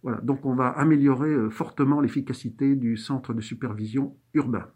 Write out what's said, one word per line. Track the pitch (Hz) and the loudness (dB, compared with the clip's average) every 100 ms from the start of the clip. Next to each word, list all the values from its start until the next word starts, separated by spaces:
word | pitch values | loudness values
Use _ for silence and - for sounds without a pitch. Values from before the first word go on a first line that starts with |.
Voilà, | 127 113 | -6 -6
donc | 120 135 139 | -2 -2 -2
on | 127 | 0
va | 127 | 0
améliorer, | 131 147 151 139 131 151 | 2 4 6 6 4 2
euh, | 151 110 | 0 0
fortement | - 165 - 139 143 | -2 -8 0 2 4
l'efficacité | 143 - 135 123 117 107 139 139 | 2 -2 -6 -6 -8 -2 0 2
du | 120 113 | 0 -2
centre | - 135 127 | -4 -6 -4
de | 113 | -6
supervision | 107 113 123 104 107 123 139 - _ | -6 -8 -6 -6 -4 -2 -4 -6 _
urbain. | 156 123 107 - | -2 0 -2 -6